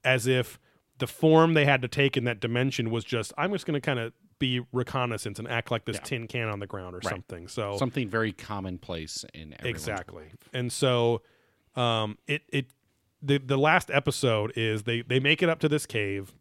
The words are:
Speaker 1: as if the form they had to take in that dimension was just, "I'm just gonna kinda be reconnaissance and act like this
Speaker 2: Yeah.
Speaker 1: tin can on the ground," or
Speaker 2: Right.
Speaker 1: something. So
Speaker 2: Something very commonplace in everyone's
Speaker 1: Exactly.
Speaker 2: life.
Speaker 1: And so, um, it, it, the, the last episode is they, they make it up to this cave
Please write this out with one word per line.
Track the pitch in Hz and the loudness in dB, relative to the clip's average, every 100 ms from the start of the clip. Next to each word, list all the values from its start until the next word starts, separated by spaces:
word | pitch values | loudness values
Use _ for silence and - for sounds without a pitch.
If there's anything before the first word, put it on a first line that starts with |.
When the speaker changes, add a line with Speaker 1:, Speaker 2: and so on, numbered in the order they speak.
Speaker 1:
as | 131 127 117 | 2 2 4
if | 127 120 - _ _ _ _ | 2 0 -8 _ _ _ _
the | 127 | -8
form | - 160 160 165 | 4 8 8 8
they | 160 | 6
had | 143 135 | 4 2
to | 123 | 0
take | - 139 135 | 2 2 2
in | |
that | 120 110 | 0 -2
dimension | 117 120 135 135 113 | -2 0 0 0 -2
was | 117 | -2
just, | 107 117 104 - | -2 -4 -4 -4
"I'm | 180 | -2
just | 202 - | -2 -4
gonna | 147 | -2
kinda | - 127 117 _ _ _ | -2 -2 -4 _ _ _
be | 131 123 120 | -2 -2 -2
reconnaissance | 123 120 135 123 110 110 101 | -4 -2 -2 -2 -2 -6 -8
and | 117 | -4
act | 117 - | -4 -2
like | 117 | -4
this | - 101 | -2 -8
Speaker 2:
Yeah. | |
Speaker 1:
tin | - 123 117 | -6 -8 -6
can | 123 110 | -6 -4
on | 101 | -6
the | 101 | -8
ground," | 101 90 | -10 -10
or | 90 | -6
Speaker 2:
Right. | 90 | -6
Speaker 1:
something. | 90 - 90 87 | -6 -8 -14 -10
So | - 101 101 | -6 -6 -2
Speaker 2:
Something | 131 139 110 | -2 -2 -2
very | 113 110 | 0 -2
commonplace | - - 101 95 90 - 85 78 - - | -4 -8 -6 -6 -8 -8 -8 -8 -10 -12
in | 80 78 | -16 -18
everyone's | 69 123 85 | -8 -6 -6
Speaker 1:
Exactly. | - 101 87 87 | -6 -8 -8 -16
Speaker 2:
life. | 78 - - | -18 -20 -10
Speaker 1:
And | 131 123 | -4 -4
so, | - 135 123 117 117 _ _ _ _ _ | 2 2 4 4 2 _ _ _ _ _
um, | - 120 113 107 107 - | -2 2 2 -2 -6 -6
it, | 147 _ | -6 _
it, | 139 123 _ _ _ _ _ | -4 -4 _ _ _ _ _
the, | 143 139 | 0 0
the | 131 135 | 2 4
last | 151 170 - | 6 4 4
episode | 143 143 - 131 110 107 - | 0 0 0 2 2 0 0
is | 113 107 | 0 0
they, | 107 117 | -2 -4
they | 117 127 | 0 2
make | 139 156 | 4 4
it | 175 | 2
up | 160 | 2
to | 156 | 2
this | 151 - | 0 0
cave | 110 101 98 95 _ | -2 -2 -4 -8 _